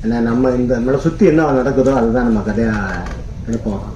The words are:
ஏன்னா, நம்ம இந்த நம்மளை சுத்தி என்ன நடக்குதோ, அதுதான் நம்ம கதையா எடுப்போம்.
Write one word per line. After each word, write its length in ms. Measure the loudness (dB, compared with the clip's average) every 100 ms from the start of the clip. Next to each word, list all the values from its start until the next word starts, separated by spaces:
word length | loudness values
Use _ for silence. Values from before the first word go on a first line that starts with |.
ஏன்னா, 160 | -2 -2
நம்ம 300 | 0 2 2
இந்த 300 | 2 0 0
நம்மளை 180 | 0 0
சுத்தி 280 | 0 2 4
என்ன 260 | 4 4
நடக்குதோ, 420 | 2 2 2 2
அதுதான் 300 | 2 2 2
நம்ம 200 | 2 0 0
கதையா 240 | -2 0 0 -4 -6 -8 -10 -10 -10 -6
எடுப்போம். 320 | -6 -4 -6 -8